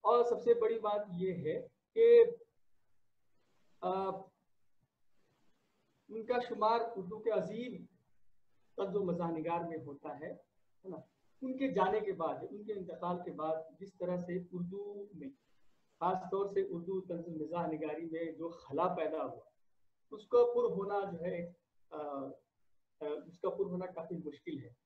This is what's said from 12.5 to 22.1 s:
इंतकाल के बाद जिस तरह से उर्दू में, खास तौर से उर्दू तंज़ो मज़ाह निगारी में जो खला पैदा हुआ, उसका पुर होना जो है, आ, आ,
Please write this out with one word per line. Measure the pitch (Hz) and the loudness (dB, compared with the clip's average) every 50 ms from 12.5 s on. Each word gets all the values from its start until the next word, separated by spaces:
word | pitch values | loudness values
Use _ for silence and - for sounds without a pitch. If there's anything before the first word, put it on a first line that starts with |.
| 202 208 208 214 208 | -12 -12 -8 -8 -8
इंतकाल | 196 180 175 165 175 180 175 175 | -8 -6 -10 -10 -6 -4 -4 -4
के | 175 - - | -4 -4 -8
बाद | 143 143 156 156 160 160 160 - - _ | -8 -6 -2 -2 -2 -4 -4 -10 -14 _
जिस | 196 196 _ _ | -18 -18 _ _
तरह | 180 175 180 175 | -4 -2 -2 -4
से | 175 180 175 185 180 - 180 | -4 -4 -6 -6 -6 -6 -6
उर्दू | 180 175 175 185 202 202 202 202 202 202 202 - | -6 -6 -6 -6 -8 -10 -10 -10 -12 -12 -14 -14
में, | 156 139 135 - _ _ _ - - - - _ _ _ _ _ _ | -14 -14 -14 -14 _ _ _ -20 -20 -20 -20 _ _ _ _ _ _
खास | 165 180 185 180 - - | -2 0 0 -2 -4 -4
तौर | 190 196 202 196 - | -2 -2 -2 0 0
से | 196 190 | -2 -2
उर्दू | - 170 170 170 180 196 185 | -2 -4 -8 -6 -4 -6 -6
तंज़ो | 180 - 175 170 165 170 165 156 151 | -4 -6 -8 -8 -8 -8 -8 -8 -6
मज़ाह | 147 170 175 170 | -4 -4 -4 -2
निगारी | 160 156 151 156 151 151 160 170 | -2 -4 -4 -4 -6 -6 -6 -6
में | 165 156 165 170 160 151 | -6 -6 -6 -6 -6 -6
जो | 143 165 170 | -8 -8 -10
खला | 165 - - - 135 151 170 | -10 -12 -14 -6 -2 0 0
पैदा | 180 180 170 160 156 160 156 139 | 0 0 0 -2 -2 -2 -2 -4
हुआ, | 131 131 - - - _ _ _ _ _ _ _ _ _ _ _ _ | -6 -6 -12 -16 -20 _ _ _ _ _ _ _ _ _ _ _ _
उसका | - - - _ - 240 240 | -16 -16 -6 _ 6 6 6
पुर | 240 240 240 240 214 | 8 6 2 2 2
होना | 175 190 196 202 202 202 190 175 | 0 0 -2 -2 -2 -2 -2 -2
जो | 175 | -6
है, | 165 165 180 175 170 170 175 - _ _ _ _ _ - _ 160 | -6 -4 -4 -4 -4 -6 -8 -12 _ _ _ _ _ -20 _ -10
आ, | |
आ, | 151 151 143 | -8 -6 -6